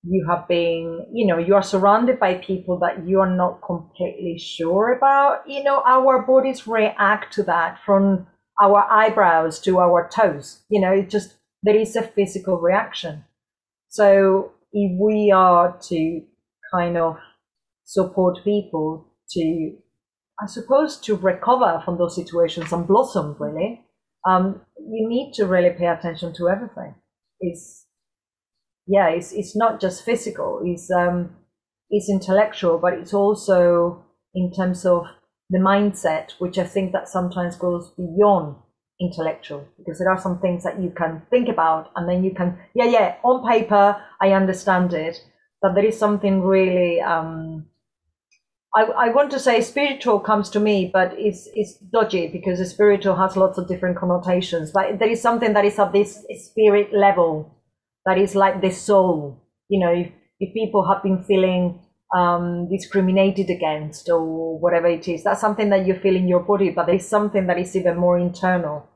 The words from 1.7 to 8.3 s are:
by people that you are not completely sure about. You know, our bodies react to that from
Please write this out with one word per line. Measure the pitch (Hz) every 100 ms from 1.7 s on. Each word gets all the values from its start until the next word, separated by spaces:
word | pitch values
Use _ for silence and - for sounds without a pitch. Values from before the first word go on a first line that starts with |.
| 190 196 214 233 247
by | 190
people | 185 - 185 180 180
that | 175 - 170
you | 190
are | 190
not | 180 180 -
completely | - 175 160 - 180 - 180 170
sure | - - 165 185 226 254
about. | 269 277 285 - -
You | 277
know, | 277 277 247
our | 262 262 254 -
bodies | 262 262 262 220
react | 226 214 - 202 214 - -
to |
that | 190 170 165 - -
from | 196 196 185 -